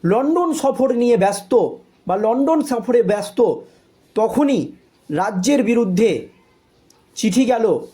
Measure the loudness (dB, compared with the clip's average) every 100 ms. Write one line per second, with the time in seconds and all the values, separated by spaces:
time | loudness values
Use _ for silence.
0 | 0 0 2 0 -2 -2 -2 0 0 2
1 | 2 2 2 -2 0 0 0 -4 _ _
2 | -4 -2 0 0 2 0 0 -4 0 0
3 | 2 0 -4 0 0 0 -8 _ _ _
4 | _ -2 0 2 0 0 -2 -10 _ _
5 | _ -4 -4 -2 0 2 2 0 0 2
6 | 0 0 -8 _ _ _ _ _ _ _
7 | _ -4 -2 2 2 2 2 0 -4